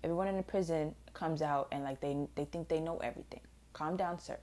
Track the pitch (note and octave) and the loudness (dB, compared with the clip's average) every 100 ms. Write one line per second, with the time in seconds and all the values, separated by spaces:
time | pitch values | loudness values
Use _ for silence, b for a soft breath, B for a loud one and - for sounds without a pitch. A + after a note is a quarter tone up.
0 | E3 E3+ F#3+ F#3+ F#3 G3 F3 D#3+ D3+ - | 2 2 2 0 2 0 2 2 0 -4
1 | - - E3 D#3 D3+ C#3+ C3+ C#3 C#3 C3+ | -16 -4 0 2 4 2 2 -2 -2 -2
2 | C#3+ C#3+ C#3+ - D3 E3+ E3 D#3+ D#3+ E3+ | 0 0 -2 -2 -2 -4 2 2 2 -2
3 | A#2+ - - - - - - - D#3 F#3 | -2 -4 -10 -14 -16 -20 -18 -4 -2 2
4 | F3+ F3+ - - | 0 -2 -6 -10